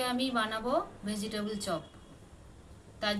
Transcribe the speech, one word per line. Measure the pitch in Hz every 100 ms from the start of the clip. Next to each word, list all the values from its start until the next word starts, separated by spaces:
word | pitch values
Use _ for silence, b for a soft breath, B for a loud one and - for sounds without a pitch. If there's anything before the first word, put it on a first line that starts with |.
| 254
আমি | 247 262 247
বানাবো | 214 220 240 302 392 - 202
ভেজিটেবল | 214 214 208 208 208 196
চপ। | 160 - - - - - - - - - - - -
তার | 208